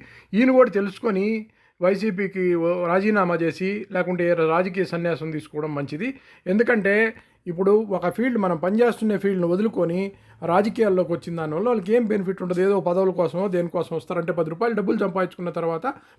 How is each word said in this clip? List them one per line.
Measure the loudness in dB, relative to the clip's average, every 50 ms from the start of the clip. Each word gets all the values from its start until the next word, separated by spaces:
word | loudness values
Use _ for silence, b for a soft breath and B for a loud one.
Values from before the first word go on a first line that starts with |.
| B B B B B B 0
ఈయన | 2 4 6
కూడా | 6 6 6 6
తెలుసుకొని | 4 0 -2 -2 -4 -4 -4 -2 0 0 0 -2 -2 -4 -6 b b b b b b -2
వైసీపీకి | 0 0 2 2 0 -2 -2 -2 -4 -4 -2 -2 0 0 0
ఓ | 2 0 0 0 0 0
రాజీనామా | 0 0 2 2 2 2 2 2 2 0
చేసి | 0 0 -2 -2 -2 -4 -4 -4 -6 -8 -6
లేకుంటే | -4 -4 -2 -2 -2 0 0
ఏ | 2 2 2 2
రాజకీయ | 2 2 0 0 0 -2 -4 -4
సన్యాసం | -2 -4 -4 -2 -2 -4 -4 -6 -8
తీసుకోవడం | -8 -8 -10 -10 -8 -6 -6 -4 -4
మంచిది. | -6 -6 -6 -6 -6 -6 -8 -8 B B B B B B
ఎందుకంటే | 0 2 2 4 4 2 2 2 2 2 2 2 0 -2 B B B B B _ -8
ఇప్పుడు | -4 0 4 4 4 4 4 0
ఒక | -2 -2 -2 -2
ఫీల్డ్, | -2 0 0 0 0 0
మనం | 0 0 0 0
పనిచేస్తున్న | 0 0 2 4 4 2 2 0 0 0 0 0
ఫీల్డ్‌ని | 0 0 0 0 0 0
వదులుకొని | 2 0 0 0 0 0 -2 0 0 -2 -4 -6 -8 b b b b b
రాజకీయాల్లోకి | -2 2 4 4 4 2 0 0 2 2 2 2 2 0
వచ్చిన | -2 -6 -6 -6 -6
దానివల్ల | -6 -4 -4 -4 -2 0 0
వాళ్ళకి | 0 0 0 2 2
ఏం | 2 2
బెనిఫిట్ | 2 0 -2 -2 -4 -4 -4
ఉండదు. | -4 -2 0 2
ఏదో | 2 2 2 2
పదవుల | 2 2 2 2 2 2
కోసమో | 2 0 0 0 -2 -2 -2 -2
దేనికోసం | 0 -2 -2 -2 -2 -4 -4 -4 -6
వస్తారంటే | -8 -6 -4 -4 -4 -2 -2
పది | -2 -2 -2 -4
రూపాయలు | -4 -2 -2 0 0
డబ్బులు | 0 0 0 0 0
సంపాదించుకున్న | 0 -2 0 -2 -2 -4 -4 -8 -8 -6
తర్వాత | -4 -4 -2 -2 -2 -4 -4 -6 B B B B B